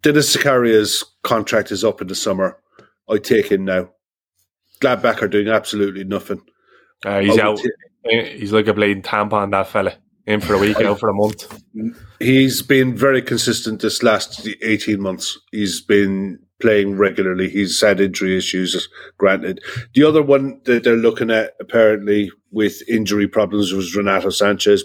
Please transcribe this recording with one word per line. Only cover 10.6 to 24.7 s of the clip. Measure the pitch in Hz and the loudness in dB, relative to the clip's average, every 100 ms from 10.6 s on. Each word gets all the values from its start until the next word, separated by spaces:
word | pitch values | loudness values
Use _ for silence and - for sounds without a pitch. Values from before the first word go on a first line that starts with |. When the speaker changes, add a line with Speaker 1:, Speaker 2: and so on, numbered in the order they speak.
| 104 104 | 2 2
Speaker 1:
I | 104 | 0
Speaker 2:
out | 104 | 0
for | 110 | -2
a | |
month. | 101 107 107 - - _ 110 113 - - - | 0 -2 -4 -14 -20 _ -10 -10 -10 -18 -4
Speaker 1:
He's | 127 131 135 - | 2 4 4 0
been | - 135 127 107 | 2 2 2 2
very | 139 131 | 2 2
consistent | 123 117 - 110 113 107 | 0 -2 -2 -4 -6 -4
this | 107 - | -4 0
last | 117 104 - - 107 - | 2 2 -2 -12 -14 -8
eighteen | 110 104 - 101 | -4 -2 -2 -2
months. | 98 92 - - _ | -4 -6 -8 -12 _
He's | 110 98 82 | -6 -4 -4
been | - 101 98 98 98 - _ - | 2 2 2 -2 -6 -10 _ -2
playing | 117 104 101 98 | 2 2 0 0
regularly. | 98 - 95 92 92 | 0 2 -2 -2 -2
He's | 101 95 - | -2 -2 2
had | 107 98 | 2 4
injury | 98 87 95 92 | 0 0 -2 -2
issues, | - 92 90 87 - - - - | -2 -4 -4 -4 -8 -16 -20 0
granted. | 98 95 92 95 - - - 135 | 0 2 -2 -8 -12 -12 0 4
The | 151 | 6
other | 156 | 4
one | 139 139 135 - | 4 2 2 -6
that | - 117 120 | 0 2 2
they're | 117 | 2
looking | 113 - 113 | 2 0 0
at, | 110 107 - | 0 -2 -8
apparently, | - 117 110 107 101 104 98 - _ | -2 2 4 2 0 0 -2 -8 _
with | 107 104 - - | -2 -2 -2 -4
injury | 113 104 104 98 | -2 0 0 0
problems | 110 101 104 95 | 0 0 0 -2
was | 95 87 98 | -2 -4 -2
Renato | 98 95 92 | 0 0 0
Sanchez, | - 104 98 104 | 0 0 2 4